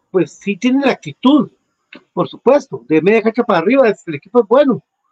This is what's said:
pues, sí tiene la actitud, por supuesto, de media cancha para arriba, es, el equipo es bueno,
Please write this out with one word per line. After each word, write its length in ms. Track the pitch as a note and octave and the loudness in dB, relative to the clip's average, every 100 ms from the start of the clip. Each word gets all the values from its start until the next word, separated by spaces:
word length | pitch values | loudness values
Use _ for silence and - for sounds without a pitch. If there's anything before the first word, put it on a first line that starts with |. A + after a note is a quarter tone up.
| _ | _
pues, 220 | F#3 D#3 | -4 -4
sí 240 | - - G3+ | -6 -8 -4
tiene 300 | B3 C4 C4+ | -2 0 0
la 80 | |
actitud, 580 | - D3+ - B3 D4 G#3 _ _ _ _ - _ | -2 -8 -4 0 2 0 _ _ _ _ -20 _
por 140 | - F3 | -8 -8
supuesto, 560 | - - C#4+ - C3 - | -4 0 0 0 -14 -4
de 140 | D#3 | 0
media 200 | E3 A3+ | 2 0
cancha 220 | A3 A3 | 0 -2
para 160 | A3+ F#3 | -2 -2
arriba, 300 | G#3 C4+ A#3+ | 0 2 2
es, 180 | G3 - | -2 -8
el 80 | C#3+ | -12
equipo 260 | - B3 | -4 -2
es 60 | G#3 | 0
bueno, 360 | B3 D4 G3 - _ _ | 2 2 -2 -8 _ _